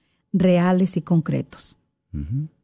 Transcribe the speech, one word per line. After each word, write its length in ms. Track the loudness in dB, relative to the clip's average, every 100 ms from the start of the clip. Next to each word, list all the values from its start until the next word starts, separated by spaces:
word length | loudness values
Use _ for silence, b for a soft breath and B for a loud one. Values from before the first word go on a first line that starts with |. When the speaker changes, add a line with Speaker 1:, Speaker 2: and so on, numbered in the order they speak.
| b b b
Speaker 1:
reales 640 | 0 4 4 4 2 0 -2
y 40 |
concretos. 760 | 0 0 0 -4 -6 -14 -20 -20 _ _ _
Speaker 2:
Ujú. 340 | -10 -6 -6 -8 _